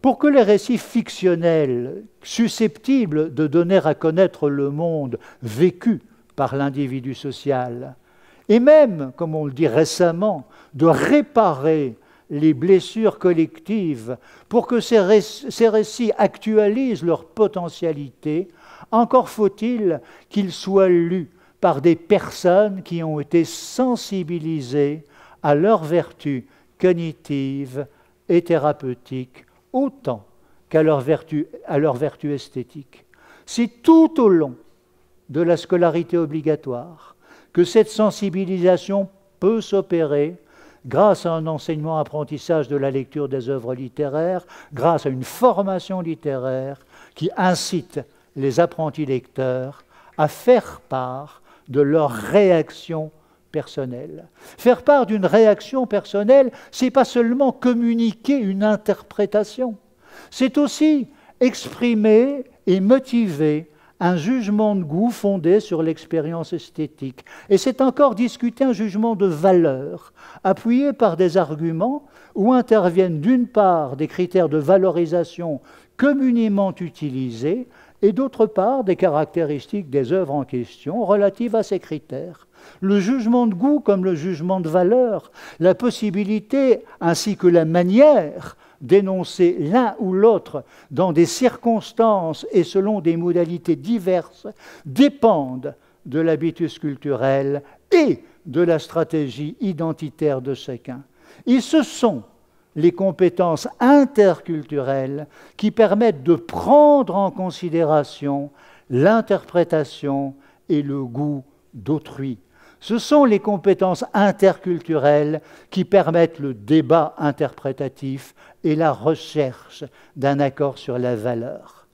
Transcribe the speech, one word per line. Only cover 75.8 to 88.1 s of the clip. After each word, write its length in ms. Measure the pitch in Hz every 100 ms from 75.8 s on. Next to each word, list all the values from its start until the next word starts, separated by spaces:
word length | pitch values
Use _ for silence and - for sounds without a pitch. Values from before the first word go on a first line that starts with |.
| _ -
communément 800 | 277 277 262 240 220 202 196 -
utilisés 880 | 170 - 151 131 131 110 139 220 247 _ _ _
et 100 | 202
d'autre 340 | 214 262 - 220
part 360 | - 196 269
des 140 | 196 180
caractéristiques 920 | 185 147 151 175 156 147 - 208 160
des 240 | 139 123
œuvres 220 | 185 165
en 100 | 151
question 600 | 127 127 117 - 143 202
relatives 500 | 196 208 202 196 240
à 80 | 220
ces 160 | 202 190
critères. 720 | - 156 _ 135 165 165 _ _ - -
Le 180 | 190 202
jugement 480 | 190 262 220 240 240
de 80 |
goût 240 | 180 262 294
comme 260 | - 196
le 120 | 185 170
jugement 420 | 170 165 180 190
de 100 | 160
valeur, 640 | 175 180 247 247 190 - - - -
la 160 | 170 -
possibilité 1080 | 247 - 208 185 202 214 208 269 269 208 - -
ainsi 360 | 170 170 - 190
que 100 | 180
la 180 | 170
manière 920 | 160 170 180 208 302